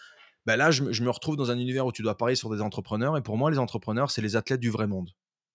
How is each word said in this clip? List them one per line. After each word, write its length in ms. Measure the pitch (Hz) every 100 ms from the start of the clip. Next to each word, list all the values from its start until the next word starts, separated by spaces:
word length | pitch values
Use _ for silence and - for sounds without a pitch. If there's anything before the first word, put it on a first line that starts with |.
| - - - _ -
bah 100 | 117
là, 160 | 151
je 120 | 143
me, 100 | 139
je 100 | 110
me 60 | 120
retrouve 260 | 123 - 151
dans 160 | 127
un 80 | 120
univers 260 | 123 131 131
où 60 |
tu 120 | -
dois 140 | 107 104
parier 200 | 117 127
sur 120 | 117
des 120 | 107
entrepreneurs. 560 | 104 - 92 107 127 156
Et 40 |
pour 160 | 110 107
moi, 140 | 147
les 80 | 147
entrepreneurs, 520 | 123 113 104 110 139
c'est 100 | -
les 160 | 107 110
athlètes 240 | - 135
du 80 | 120
vrai 180 | 110 107
monde. 240 | 95 87 - _ _ _